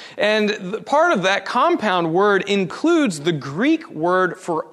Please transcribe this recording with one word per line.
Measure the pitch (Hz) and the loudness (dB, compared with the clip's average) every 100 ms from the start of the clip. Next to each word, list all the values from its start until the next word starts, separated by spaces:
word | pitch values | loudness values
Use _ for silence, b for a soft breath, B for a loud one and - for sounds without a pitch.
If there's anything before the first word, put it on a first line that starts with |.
| B - | B -2
And | 208 214 208 | 0 2 0
th-, | 214 185 214 - | -2 -8 -10 0
part | 285 349 | 2 4
of | 269 | 2
that | 185 196 - | 2 0 -2
compound | 240 320 320 214 185 165 | 0 2 2 0 0 2
word | 170 208 196 - | 2 2 2 0
includes | 202 180 - 311 339 269 151 | -2 -2 -2 2 2 2 -2
the | 147 | -4
Greek | 156 135 147 277 320 - | -4 -6 -2 0 0 -4
word | 151 170 185 185 - | -4 0 2 0 -2
for | - 160 - | -4 -4 -2